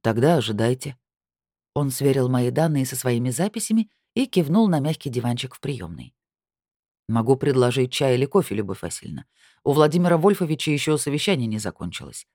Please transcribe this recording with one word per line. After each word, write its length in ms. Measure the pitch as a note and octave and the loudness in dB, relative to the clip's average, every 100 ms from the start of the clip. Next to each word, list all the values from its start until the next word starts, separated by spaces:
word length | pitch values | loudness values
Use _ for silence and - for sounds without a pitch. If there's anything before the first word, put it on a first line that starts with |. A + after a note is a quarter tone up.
«Тогда 360 | A#2 A2 C3 E3 | 0 2 4 2
ожидайте». 600 | A2 G#2+ A2+ B2+ C#3+ C3 _ _ _ _ _ _ _ | 0 -2 0 -2 -6 -14 _ _ _ _ _ _ _
Он 180 | C#3+ C#3+ | -4 -4
сверил 380 | C3 C#3 C3+ B2 | 0 2 2 2
мои 200 | B2+ B2 | 2 0
данные 360 | B2 D#3+ C#3+ C3 | 2 2 0 -2
со 100 | C3 | -4
своими 340 | B2+ A#2+ B2 | -2 0 -2
записями 640 | B2+ G3 A3+ - A3 G#3+ _ _ | -2 -4 -4 0 0 0 _ _
и 120 | - C4 | -4 0
кивнул 420 | F#3 C#3+ G3 A3 | 0 2 4 4
на 120 | D#3+ | 2
мягкий 300 | C3+ D#3+ C#3 | 0 -4 -4
диванчик 440 | A#2+ A#2+ A#2+ B2+ | -4 -2 -4 -6
в 60 | - | -10
приемной. 560 | C#3+ B2+ E2+ E2+ A#1+ _ _ _ _ _ _ _ _ _ - | -8 -8 -10 -12 -16 _ _ _ _ _ _ _ _ _ -4
«Могу 280 | A2+ A#2 C3 | -2 2 2
предложить 560 | C#3+ C3 B2 C3 B2+ | 2 2 2 2 -2
чай 240 | - C#3 B2 | 0 0 2
или 100 | C#3 | 2
кофе, 300 | G3 - G2+ | 2 0 -4
Любовь 260 | G2 F#2+ | -4 -6
Васильевна. 440 | F2 - - D2 - _ _ _ | -8 -10 -12 -14 -14 _ _ _
У 100 | - | 0
Владимира 440 | C#3+ D3+ F3 F3 E3+ | 4 4 4 2 4
Вольфовича 540 | F#3 G3 E3+ D3+ - | 4 2 -2 -2 -2
еще 260 | D3 D#3 D3+ | -2 0 -2
совещание 500 | - C#3+ - E3 A#2 | -2 -2 0 0 -2
не 120 | G#2+ | -4
закончилось. 680 | G#2 - E2+ - C#2+ - - | -6 -8 -10 -10 -14 -18 -20